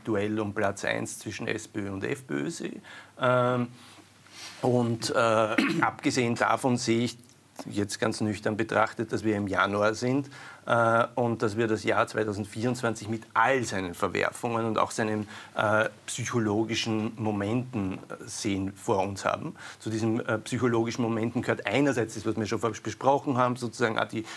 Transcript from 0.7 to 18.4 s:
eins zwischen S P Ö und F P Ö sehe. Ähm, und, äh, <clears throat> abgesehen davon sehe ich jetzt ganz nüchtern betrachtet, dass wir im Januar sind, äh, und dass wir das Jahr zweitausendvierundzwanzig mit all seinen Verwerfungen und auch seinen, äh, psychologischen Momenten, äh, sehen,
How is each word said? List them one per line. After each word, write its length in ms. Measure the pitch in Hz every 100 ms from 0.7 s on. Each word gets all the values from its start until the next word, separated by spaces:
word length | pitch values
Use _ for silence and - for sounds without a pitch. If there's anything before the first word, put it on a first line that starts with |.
| 101 -
eins 340 | 113 113 -
zwischen 260 | 110 101 113
S 220 | 107 -
P 140 | 107
Ö 100 | 98
und 120 | 95 123
F 200 | 135 -
P 100 | -
Ö 140 | 156
sehe. 300 | - - - - - - -
Ähm, 480 | 127 127 123 123 123 - - - - - - - - -
und, 480 | 123 123 117 113 -
äh, 80 | 117
<clears throat> 640 | 117 110 107 113 - 160
abgesehen 540 | 117 - 143 131 117 117
davon 420 | 104 113 135 123
sehe 280 | 117 113 123
ich 120 | - - - _ - 104
jetzt 300 | 104 101 -
ganz 220 | 113 -
nüchtern 340 | 107 101 113 104
betrachtet, 560 | 110 107 110 - 110
dass 140 | 110 107
wir 100 | 104
im 120 | 101
Januar 460 | 92 98 101 107
sind, 360 | 110 123 139 135 - - - -
äh, 400 | 120 113 117 - -
und 260 | 120 113
dass 160 | 113 107
wir 100 | 113
das 160 | 107
Jahr 220 | 113 104 113
zweitausendvierundzwanzig 1000 | 110 110 101 104 110 120 123 117 110 104
mit 140 | 113 -
all 300 | 113 117 135
seinen 320 | 113 101 90 85
Verwerfungen 720 | 95 98 92 - 120 113 113
und 120 | 104
auch 140 | 92
seinen, 360 | - 110 107 104 - - -
äh, 340 | 107 107 110 - -
psychologischen 1080 | - 117 120 107 104 110 110 117 110 113 113
Momenten, 760 | 110 101 101 123 127 117 95
äh, 40 | - - - 120
sehen, 460 | -